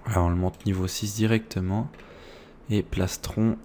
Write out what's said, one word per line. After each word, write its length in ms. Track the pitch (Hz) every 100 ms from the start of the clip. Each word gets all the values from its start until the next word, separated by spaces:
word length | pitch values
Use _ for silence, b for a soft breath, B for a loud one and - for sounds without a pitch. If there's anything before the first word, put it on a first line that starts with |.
Alors, 220 | - 98 87
on 20 |
le 80 | 87
monte 300 | 92 - 104
niveau 200 | 92 92
six 280 | - 104
directement. 760 | 104 110 113 110 98 92 101 135 B B B B B B B -
Et 140 | 104
Plastron 720 | - - 95 - - - 110 110